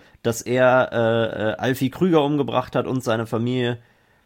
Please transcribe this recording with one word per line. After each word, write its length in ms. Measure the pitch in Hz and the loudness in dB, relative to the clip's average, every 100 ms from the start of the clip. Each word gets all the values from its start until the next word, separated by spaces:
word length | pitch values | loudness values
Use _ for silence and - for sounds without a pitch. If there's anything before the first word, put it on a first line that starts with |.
| _ _ | _ _
dass 200 | 113 113 | -4 -4
er, 460 | - 127 127 127 120 | -2 2 4 4 2
äh, 580 | 117 113 113 113 - 107 | 0 0 2 -2 -2 -4
äh, 60 | - | -2
Alfie 340 | 120 131 131 | -2 -2 -4
Krüger 340 | - 185 160 | 0 2 4
umgebracht 520 | 143 147 127 120 - 139 | 2 0 0 -2 -2 -2
hat 100 | 107 | -2
und 180 | 127 | -4
seine 220 | 120 113 113 | -2 -2 -2
Familie. 540 | 113 120 127 120 120 _ _ _ _ | -2 -2 -2 -2 -4 _ _ _ _